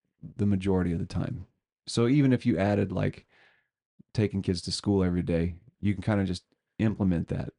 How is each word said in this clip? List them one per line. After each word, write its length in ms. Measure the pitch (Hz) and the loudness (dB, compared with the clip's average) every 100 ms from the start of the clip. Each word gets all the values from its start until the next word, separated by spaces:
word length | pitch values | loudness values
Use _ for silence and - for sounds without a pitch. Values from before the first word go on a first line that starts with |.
| _ _ - - | _ _ -12 -2
the 80 | 101 | 0
majority 440 | 98 95 92 87 | 0 2 0 0
of 80 | 85 | -2
the 60 | - | -4
time. 400 | - - 85 - _ _ _ - | -4 -6 -8 -14 _ _ _ -6
So 200 | - 120 | 0 2
even 260 | 147 135 | 4 4
if 120 | 123 123 | 4 2
you 120 | 82 | 0
added, 340 | 101 101 95 | 2 2 0
like, 360 | 92 98 - _ _ _ _ _ _ _ _ - | 0 -2 -4 _ _ _ _ _ _ _ _ -8
taking 280 | - 104 95 | -2 0 0
kids 200 | 95 87 | -2 -2
to 80 | - | -4
school 320 | - 104 98 | -4 0 2
every 180 | 92 87 | 2 0
day, 340 | 80 82 85 82 - - | 0 0 -2 -4 -16 -6
you 120 | 101 | -4
can 80 | 95 | -2
kinda 240 | 110 101 95 | 0 0 0
just 200 | 90 _ _ _ - | -4 _ _ _ -2
implement 480 | 110 95 95 85 - | -2 2 0 0 -2
that 260 | - - | -6 -8